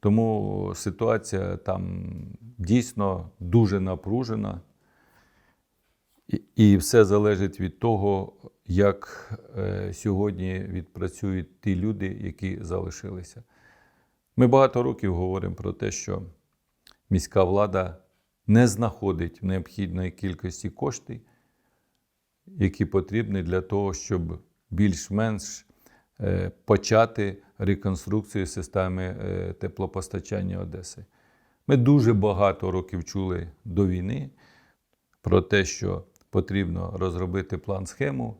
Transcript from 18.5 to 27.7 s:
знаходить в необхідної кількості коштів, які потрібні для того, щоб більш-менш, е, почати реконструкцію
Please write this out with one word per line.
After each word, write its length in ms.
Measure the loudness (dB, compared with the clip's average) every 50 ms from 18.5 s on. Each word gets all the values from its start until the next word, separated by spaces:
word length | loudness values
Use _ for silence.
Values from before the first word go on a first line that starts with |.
| 6 8 8 6
знаходить 720 | 4 0 -4 -4 -4 -2 -2 -2 -2 -2 -4 -6 -8 -6 -4
в 20 |
необхідної 680 | -2 -2 -2 -4 -8 -8 -6 -6 -6 -4 -6 -6 -6
кількості 600 | -8 -6 -6 -6 -6 -6 -8 -10 -10 -8 -10 -12
коштів, 500 | -8 -6 -6 -6 -6 -8 _ -16 -16 -16 _ _ _ _ _ _ _ _ _ _ _ _ _ _ _ _ _ _ _ _ _ _ _ _ _
які 380 | -20 -2 0 0 0 2 0 -4
потрібні 580 | 0 0 -2 -2 0 -2 -4 -2 -2 -2 -4 -2
для 180 | -2 -2 -2
того, 340 | -2 -2 -4 -2 -2 -2 -6
щоб 440 | -8 -6 -4 -4 -4 -4 -6 -8 -10 -14 _ _ _ _ _
більш-менш, 960 | -2 0 2 2 2 -2 -6 -6 -4 -2 -2 -2 -2 -6 -8 -12 -16 -18 _ _ _ _ _ _ _ _ _ _ _ _
е, 300 | -2 -2 0 0 -2 -4 -8 _ _
почати 760 | 2 2 2 4 4 4 4 4 4 2 -4 -4 -4 -6 -10 _ _ _ _
реконструкцію 880 | 0 0